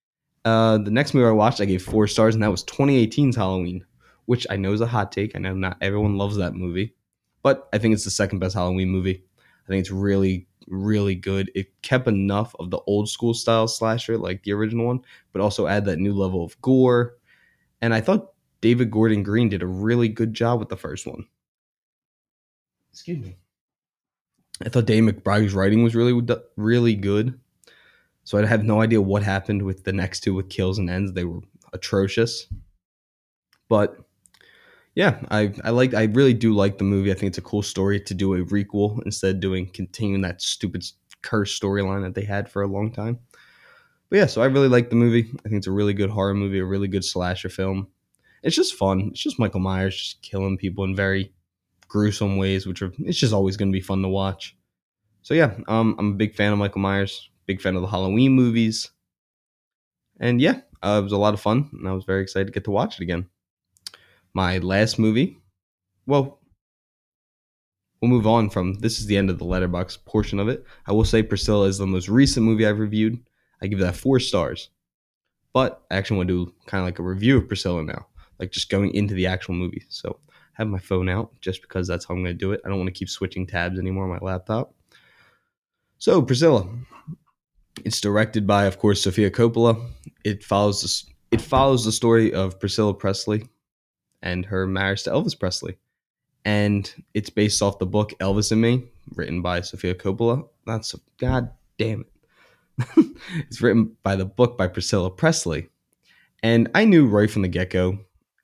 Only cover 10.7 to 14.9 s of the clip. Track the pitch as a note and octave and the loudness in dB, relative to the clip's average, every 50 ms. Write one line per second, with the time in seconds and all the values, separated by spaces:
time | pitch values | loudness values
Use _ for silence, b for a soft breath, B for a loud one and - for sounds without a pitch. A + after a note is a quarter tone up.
10.7 | F#2 F#2+ G2 G#2+ G#2+ G#2 G2+ G2 F#2+ F2+ - G2 F#2+ G2 F#2+ - - G2 G2 - | -8 -4 -2 0 0 0 0 0 -2 -4 -4 -4 -2 -2 -4 -4 -6 -8 -8 -8
11.7 | _ _ - - C3+ B2 B2+ A#2+ G#2+ G2 G2 G2 G2 G2+ G2 - - - F2 F2+ | _ _ -4 -2 -2 0 0 0 0 0 0 0 0 -2 -2 -4 -8 -12 -10 -8
12.7 | F#2+ - - - G2+ G#2 G#2 G#2+ - - A#2+ A#2 A#2 A#2 - A#2 A2+ A2+ A2+ A2+ | -8 -6 -2 0 0 0 0 -2 -4 -4 -2 -2 -2 -2 0 0 2 2 2 0
13.7 | - - A2+ A2+ A2+ A#2 - - A2+ A2 F#2 F2+ F#2 F#2+ - G2+ G2+ G#2 A2 G#2+ | -2 -2 -2 -2 -2 -4 -4 -4 -4 -4 -4 -6 -6 -6 -6 -4 -2 -2 -2 -2
14.7 | A#2 A#2 A#2 A#2+ | -2 -2 -2 -2